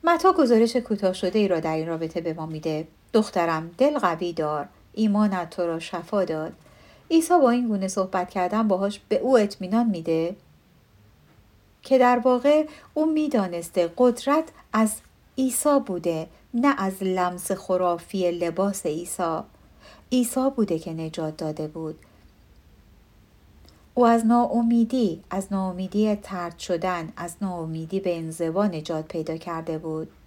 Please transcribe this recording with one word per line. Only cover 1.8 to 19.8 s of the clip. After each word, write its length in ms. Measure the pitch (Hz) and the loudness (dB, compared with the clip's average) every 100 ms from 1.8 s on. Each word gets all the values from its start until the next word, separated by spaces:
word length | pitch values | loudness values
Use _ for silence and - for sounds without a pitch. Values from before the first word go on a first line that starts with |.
| 160 | -4
رابطه 340 | 165 160 170 | -4 -4 -4
به 140 | 170 | -6
ما 120 | 160 160 | -6 -8
می‌ده. 420 | 156 160 156 165 _ _ | -6 -4 -6 -8 _ _
«دخترم، 580 | 220 214 190 170 160 165 170 | 2 2 0 0 0 -4 0
دل 200 | 277 294 | 2 2
قوی 340 | 196 165 175 | 0 0 -4
دار، 360 | 165 151 151 147 _ _ | -2 -2 -4 -6 _ _
ایمانت 580 | - 220 202 214 190 170 | -2 0 2 2 0 -6
تو 160 | - 175 | -4 -4
را 120 | 165 | -4
شفا 460 | 165 175 165 208 | -6 -10 -4 -2
داد.» 280 | 175 156 156 - - - - - _ | 0 -2 -6 -12 -20 -20 -20 -20 _
عیسی 240 | 330 320 359 | 2 4 6
با 80 | 262 | 6
این 180 | 247 240 | 4 0
گونه 200 | 202 190 | -2 -2
صحبت 420 | 196 190 185 180 | -2 -2 -2 -4
کردن 380 | 196 180 208 220 | -2 -2 0 2
باهاش 320 | 185 196 202 _ | 2 0 -4 _
به 80 | 208 | -2
او 200 | 247 262 | 4 4
اطمینان 480 | 208 - 180 220 233 | 4 -2 -2 0 0
می‌ده 500 | 180 165 160 165 196 _ _ _ _ _ _ _ _ _ _ _ _ _ _ | -2 0 0 0 -6 _ _ _ _ _ _ _ _ _ _ _ _ _ _
که 160 | - 262 | 2 6
در 200 | 247 247 | 6 4
واقع 480 | 247 247 262 302 302 - - | 2 2 4 4 2 -8 -10
او 180 | - 311 | -2 0
می‌دانسته 800 | 311 302 247 185 175 170 - 170 - | 2 0 0 -2 -4 -4 -2 -2 4
قدرت 460 | 247 240 - 294 320 - _ | 2 2 0 0 0 -10 _
از 200 | 220 220 - _ _ _ - | 0 0 -2 _ _ _ -2
عیسی 420 | 262 240 294 277 277 | -2 0 2 2 2
بوده، 400 | 180 170 160 160 - _ | -4 -2 -4 -6 -14 _
نه 200 | 233 277 - | 0 2 2
از 240 | 190 190 | -2 -2
لمس 500 | 190 185 180 175 - | -2 0 0 -2 -6
خرافی 800 | 190 - 180 180 170 - 190 180 | -6 0 0 2 0 -4 0 0
لباس 560 | 170 170 165 196 196 170 | 0 -4 0 -2 -2 -4
عیسی. 520 | 156 175 - 170 160 - _ _ _ | -4 -8 -4 -4 -4 -8 _ _ _